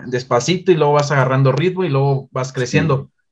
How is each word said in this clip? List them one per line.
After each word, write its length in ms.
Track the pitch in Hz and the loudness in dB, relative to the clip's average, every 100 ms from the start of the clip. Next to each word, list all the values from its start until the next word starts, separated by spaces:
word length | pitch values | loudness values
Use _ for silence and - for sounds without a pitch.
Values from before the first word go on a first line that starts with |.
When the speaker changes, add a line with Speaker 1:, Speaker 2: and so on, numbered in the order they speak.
| 120 | -6
Speaker 1:
despacito 640 | 123 - 120 160 180 185 | -6 -2 -2 0 -2 2
y 40 | 160 | 2
luego 180 | 147 | 4
vas 180 | 147 139 | 2 2
agarrando 400 | 143 127 131 135 | 2 2 2 2
ritmo 320 | 139 180 180 | 2 0 -2
y 60 | 180 | -2
luego 400 | 135 139 135 - | 0 0 -2 -4
vas 200 | 131 127 | -8 -6
creciendo. 580 | 131 123 151 156 135 - | -6 -2 0 0 -2 -4
Speaker 2:
Sí. 60 | _ _ | _ _